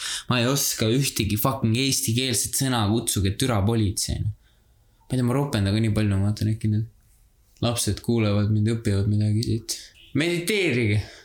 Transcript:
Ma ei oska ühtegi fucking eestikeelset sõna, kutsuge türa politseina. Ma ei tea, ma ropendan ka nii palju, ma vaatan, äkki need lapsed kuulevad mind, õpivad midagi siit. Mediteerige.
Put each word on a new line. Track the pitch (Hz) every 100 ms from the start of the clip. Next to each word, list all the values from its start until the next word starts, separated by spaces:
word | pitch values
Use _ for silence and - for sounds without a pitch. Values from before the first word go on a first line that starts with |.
| - - -
Ma | 123
ei | 117
oska | 139 - - 110
ühtegi | 131 139 - 104 104
fucking | 135 - 113 117
eestikeelset | 135 131 - 117 131 117 - -
sõna, | 135 123 101
kutsuge | 113 - 104 95 101
türa | 131 107 101
politseina. | 117 101 - - - 107
Ma | - _ _ _ _ _ _ -
ei | 127
tea, | 123
ma | 135
ropendan | 143 113 98
ka | 107
nii | 113
palju, | 104 104
ma | 98 101
vaatan, | 107 107
äkki | 107 110
need | 107 113 - _ _ _ _ _ -
lapsed | 117 110 - 92
kuulevad | - 117 104 104 104
mind, | 107 107
õpivad | 113 113 98 101
midagi | 104 107 107 110
siit. | 113 - - - - - 135
Mediteerige. | 170 170 170 208 170 120 107 104 - -